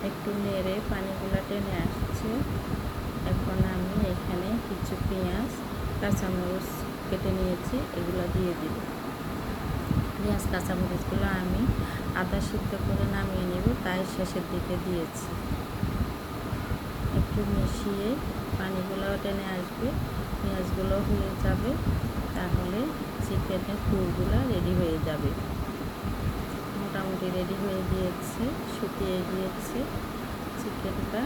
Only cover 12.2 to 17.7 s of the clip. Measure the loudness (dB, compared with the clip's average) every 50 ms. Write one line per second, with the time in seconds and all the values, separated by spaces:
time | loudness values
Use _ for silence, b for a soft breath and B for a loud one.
12.2 | 0 2 2 0 0 0 0 0 0 0 0 0 2 2 4 4 4 4 4 2
13.2 | 2 2 2 0 0 2 0 4 4 4 4 4 0 0 2 2 0 0 0 -2
14.2 | -2 0 0 -2 -2 -2 -2 -2 0 0 0 0 0 0 0 0 0 -2 -4 -6
15.2 | -4 -4 -4 -4 -2 -2 -2 -2 -2 -4 -2 0 0 0 2 0 0 0 -2 -4
16.2 | -6 -6 -6 -6 -4 -4 -4 -4 -2 -2 -4 -4 -4 -6 -4 -2 -2 2 4 4
17.2 | 4 4 2 2 2 4 4 4 4 2